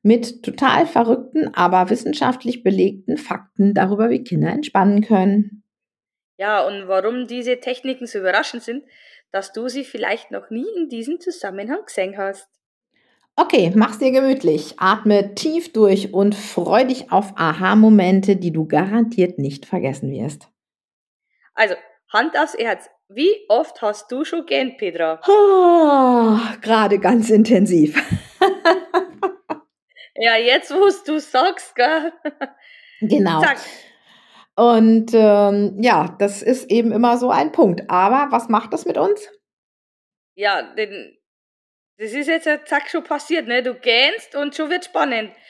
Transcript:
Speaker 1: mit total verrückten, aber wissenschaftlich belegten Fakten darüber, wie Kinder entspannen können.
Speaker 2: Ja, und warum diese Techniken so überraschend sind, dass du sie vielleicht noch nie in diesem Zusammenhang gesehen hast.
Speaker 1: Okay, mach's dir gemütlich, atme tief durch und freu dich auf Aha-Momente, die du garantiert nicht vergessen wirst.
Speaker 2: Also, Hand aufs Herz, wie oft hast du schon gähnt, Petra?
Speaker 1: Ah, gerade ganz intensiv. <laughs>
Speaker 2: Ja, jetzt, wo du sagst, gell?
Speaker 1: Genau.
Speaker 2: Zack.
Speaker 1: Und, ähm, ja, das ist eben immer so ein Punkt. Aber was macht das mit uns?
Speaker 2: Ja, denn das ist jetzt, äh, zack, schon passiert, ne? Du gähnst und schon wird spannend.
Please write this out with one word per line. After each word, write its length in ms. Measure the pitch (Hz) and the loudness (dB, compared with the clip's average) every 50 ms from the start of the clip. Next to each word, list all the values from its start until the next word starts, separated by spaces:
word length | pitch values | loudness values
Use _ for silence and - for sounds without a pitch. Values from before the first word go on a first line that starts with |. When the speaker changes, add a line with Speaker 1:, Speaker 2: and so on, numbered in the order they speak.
| - | 2
Speaker 1:
mit 400 | 202 226 233 233 - - - - | 2 2 2 2 -4 -12 -12 -12
total 440 | - - - 277 262 - - 339 | -12 -6 -2 0 2 2 2 0
verrückten, 680 | 302 - 226 233 226 254 247 - - - 311 311 - - | 2 0 0 2 2 0 -2 -2 -6 -4 -4 -4 -4 0
aber 340 | - 180 185 185 185 185 190 | 0 0 2 2 2 2 0
wissenschaftlich 720 | 214 247 226 - 302 - - - 254 - - 233 240 - - | -2 -4 -4 -4 -4 -2 -2 -2 -2 -4 -6 -8 -8 -4 -2
belegten 540 | - 196 190 185 202 208 - - - - | 0 0 2 0 0 -2 -4 -8 -8 -8
Fakten 560 | 302 - - - - - _ _ - 196 202 202 | -8 -6 -8 -10 -10 -12 _ _ 0 0 2 2
darüber, 380 | - 185 190 202 202 220 233 | 0 0 0 0 0 0 0
wie 140 | 247 - - | -2 -2 -4
Kinder 260 | - 180 156 151 160 | -4 -4 -2 -2 -2
entspannen 500 | 202 277 302 - - 190 185 202 202 208 | -2 -4 -6 -4 0 0 2 2 2 2
können. 640 | 214 - 220 190 185 202 196 208 208 208 - - _ _ _ _ _ _ _ _ _ _ _ _ _ _ _ | 2 2 2 2 2 2 2 0 0 -2 -6 -18 _ _ _ _ _ _ _ _ _ _ _ _ _ _ _
Speaker 2:
Ja, 300 | - 190 208 214 202 165 | -6 -4 -2 0 0 0
und 200 | 196 202 202 196 | -2 -4 -6 -6
warum 400 | 185 190 190 190 220 240 254 254 | -4 -2 -2 0 -2 -4 -4 -6
diese 340 | 220 240 247 240 247 247 247 | -8 -8 -8 -4 -4 -4 -4
Techniken 460 | - 254 247 247 - 262 262 254 240 | -4 -6 -8 -6 -6 -8 -8 -8 -10
so 120 | 233 - 208 | -10 -8 -6
überraschend 440 | 185 185 180 208 311 - - 240 - | -2 -2 0 0 -2 -4 -8 -12 -12
sind, 220 | - 233 277 - _ _ _ _ _ - _ _ _ | -12 -12 -12 -14 _ _ _ _ _ -20 _ _ _
dass 240 | - 196 190 - - | -10 -10 -10 -10 -10
du 140 | 220 233 254 | -10 -10 -8
sie 160 | 233 277 262 | -8 -10 -10
vielleicht 460 | - - 214 214 - 247 233 - - - | -12 -10 -8 -6 -6 -6 -8 -10 -12 -16
noch 180 | 196 - - | -16 -14 -12
nie 180 | 220 226 269 427 453 | -10 -10 -10 -8 -8
in 140 | 359 320 277 | -8 -8 -8
diesem 280 | 247 226 226 262 330 339 | -8 -10 -10 -10 -10 -10
Zusammenhang 680 | - 381 339 - - 202 190 196 208 220 285 415 415 | -10 -10 -12 -10 -10 -12 -10 -10 -10 -10 -10 -10 -12
gesehen 320 | - - - 190 190 196 202 | -10 -8 -6 -6 -6 -6 -8
hast. 280 | 196 196 196 196 - _ _ _ _ _ _ _ _ _ _ _ _ _ _ _ _ _ _ | -8 -8 -8 -10 -16 _ _ _ _ _ _ _ _ _ _ _ _ _ _ _ _ _ _
Speaker 1:
Okay, 380 | - 330 - - 247 185 165 185 | -2 0 0 2 0 0 2 2
mach's 240 | 220 214 208 - - | 2 2 0 0 -2
dir 120 | 277 262 | -2 0
gemütlich, 640 | 254 262 269 269 262 269 - 165 156 147 - - - - | 2 2 2 0 0 0 0 0 -2 -2 -4 -8 -8 -2
atme 560 | - 185 208 214 - 214 208 202 196 202 - | 0 0 0 0 2 2 2 2 2 -2 -6
tief 380 | - - 311 311 330 320 - - | -6 -6 -4 -4 -4 -6 -6 0
durch 400 | 220 214 196 190 196 196 196 - | 2 4 4 4 2 -2 -4 -2
und 220 | 190 202 208 202 | 0 0 0 0
freu 500 | - - - - - 170 170 180 226 262 | -4 -8 -8 -6 -6 -2 0 2 2 2
dich 260 | 254 254 - - - - | 0 -2 -6 -4 -2 0
auf 200 | 185 208 - - | 0 0 -2 -4
Aha-Momente, 1000 | - 175 160 156 185 185 185 202 214 214 220 214 202 180 180 190 190 190 202 196 | -4 -2 -2 -2 -2 0 2 4 6 8 8 8 6 6 4 2 2 2 2 0
die 160 | 180 180 175 156 | 0 -2 -4 -4
du 140 | 160 156 | -4 -4
garantiert 720 | 156 - 147 - 196 208 233 226 226 - - 180 175 180 - | -2 0 0 0 0 0 0 -2 0 0 0 -2 -2 -2 -4
nicht 260 | 139 139 139 - - | -6 -6 -8 -10 -10
vergessen 460 | - - 180 - 135 131 - - 135 | -8 -8 -6 -6 -6 -6 -8 -8 -10
wirst. 380 | 135 101 113 147 147 147 _ _ _ _ _ _ _ _ _ _ _ _ _ _ _ _ _ _ _ _ _ _ _ | -8 -8 -8 -10 -10 -14 _ _ _ _ _ _ _ _ _ _ _ _ _ _ _ _ _ _ _ _ _ _ _
Speaker 2:
Also, 200 | - 220 202 180 - - - _ _ _ _ - | -2 -2 -2 -2 -4 -10 -14 _ _ _ _ -2
Hand 260 | 214 247 320 - - | -2 -2 0 -2 -2
aufs 160 | 311 320 - - | -2 -2 -4 -6
Herz, 320 | 233 233 196 185 - - _ _ _ _ | -4 -4 -6 -6 -8 -14 _ _ _ _
wie 240 | 196 226 302 381 415 294 - - | -6 -2 0 0 0 0 -2 0
oft 320 | 208 247 311 - - - | 0 0 0 -2 -6 -6
hast 320 | 240 208 208 208 - - 240 | -6 -6 -6 -6 -10 -10 -8
du 120 | 262 311 | -8 -8
schon 200 | - - 339 294 | -6 -6 -8 -6
gähnt, 320 | - 277 277 262 254 - | -4 -4 -4 -4 -4 -6
Petra? 420 | - 214 185 160 170 165 160 160 160 - | -8 -8 -8 -4 -4 -4 -4 -4 -2 0
Speaker 1:
Ah, 1300 | - 403 427 415 403 381 370 359 349 339 339 320 294 285 277 262 254 247 240 226 220 214 214 233 226 - - | 2 4 6 6 6 6 6 6 6 6 6 4 4 4 4 4 4 4 4 4 4 2 2 0 -4 -8 -8
gerade 380 | - 214 226 220 214 196 202 196 | -2 0 2 2 2 2 2 2
ganz 320 | - 180 247 233 220 226 | 2 2 2 2 2 4
intensiv. 640 | 220 208 208 220 240 185 202 175 180 165 151 - - 285 - - - - - - - - | 4 4 6 6 4 4 4 4 4 4 2 2 0 -2 -4 -4 -4 -6 -6 -10 -4 0
<laughs> 20 | 370 381 381 - - 339 370 370 - - - 330 370 - - - 403 370 - - _ - - - - _ _ _ _ _ _ - - - - | 0 0 0 0 0 0 0 0 -2 -4 -4 -4 -4 -6 -6 -8 -8 -8 -8 -10 _ -14 -14 -14 -16 _ _ _ _ _ _ -20 -20 -18 -8
Speaker 2:
Ja, 220 | - 226 233 226 | -2 2 2 2
jetzt, 340 | 226 233 240 262 - - - | 2 4 2 2 2 0 -2
wo 180 | 294 381 403 403 381 - - | 0 2 4 4 2 0 -4
du 140 | - 311 302 | -6 -6 -6
sagst, 560 | 285 - - 254 285 381 359 - - - - | -4 -2 0 0 0 0 -2 -4 -10 -10 -2
gell? 380 | - 247 294 311 320 302 339 330 _ - 302 294 - - - - _ _ - - - _ _ _ _ | 0 0 0 0 0 -4 -6 -8 _ -12 -12 -10 -10 -12 -14 -14 _ _ -20 -20 -20 _ _ _ _
Speaker 1:
Genau. 400 | 214 208 - - 196 175 165 156 | -2 0 2 2 2 2 2 2
Speaker 2:
Zack. 180 | 160 - - - - - - - - - _ _ _ _ _ _ _ _ _ - _ _ _ | 2 2 0 -2 -6 -14 -20 -20 -20 -20 _ _ _ _ _ _ _ _ _ -20 _ _ _
Speaker 1:
Und, 560 | - 226 240 233 220 220 220 226 226 220 233 233 | 2 4 4 6 6 6 6 6 4 2 2 4
ähm, 640 | 226 220 214 208 202 202 202 202 202 202 196 - 196 | 4 6 6 6 4 4 2 2 0 0 -2 -2 0
ja, 340 | 226 247 208 160 156 170 - - | 0 2 2 2 0 -2 -4 -4
das 240 | 202 202 202 - - | -4 -4 -4 -2 -2
ist 280 | - 254 247 - - | -2 -2 -2 -2 -2
eben 220 | 208 233 226 226 - | 0 0 0 0 0
immer 240 | 220 240 240 233 | 2 2 2 2
so 140 | 247 247 247 | 0 0 0
ein 200 | - - 285 311 | 0 0 0 0
Punkt. 400 | - - 302 196 170 175 - - | 2 2 2 2 2 -2 -4 -2
Aber 400 | - 180 185 202 247 277 285 277 | 0 2 2 2 2 0 0 0
was 180 | 240 233 233 - | -2 -4 -2 -2
macht 240 | 220 214 226 - - | -2 -2 -2 -4 -8
das 120 | - - | -8 -6
mit 140 | 349 - - | -4 -4 -2
uns? 300 | - 392 - - - - - _ _ _ _ _ _ _ _ _ _ _ _ _ _ _ _ _ _ _ _ | 0 -2 -2 -4 -6 -14 -20 _ _ _ _ _ _ _ _ _ _ _ _ _ _ _ _ _ _ _ _
Speaker 2:
Ja, 260 | 196 202 208 196 165 117 - - | -4 -2 -2 0 -2 -4 -6 -8
denn 420 | 208 214 196 202 185 110 78 _ _ _ _ _ _ _ _ _ _ _ _ _ _ _ _ _ - 214 | -8 -8 -8 -8 -14 -18 -18 _ _ _ _ _ _ _ _ _ _ _ _ _ _ _ _ _ -14 -12
das 120 | 220 214 | -10 -8
ist 120 | 285 285 | -6 -4
jetzt, 220 | 285 320 320 320 311 | -2 -4 -2 -2 -2
äh, 160 | 302 294 302 | -4 -4 -4
zack, 240 | - 294 285 294 - | -4 -6 -4 -4 -6
schon 140 | - 330 330 | -8 -8 -6
passiert, 420 | - 302 294 294 - 320 330 247 | -6 -8 -8 -6 -4 -6 -4 -4
ne? 160 | 220 240 247 240 | -2 -4 -4 -2
Du 120 | 254 240 | -4 -6
gähnst 600 | - - 247 226 233 262 294 381 440 - - - | -6 -2 0 2 2 2 0 0 -4 -10 -12 -8
und 220 | 285 294 285 285 | -8 -8 -6 -6
schon 140 | - 311 285 | -6 -6 -4
wird 140 | 349 359 359 | -4 -6 -6
spannend. 480 | - - - 294 285 247 226 214 - - _ _ | -6 -4 -4 -2 -2 -2 -6 -8 -10 -14 _ _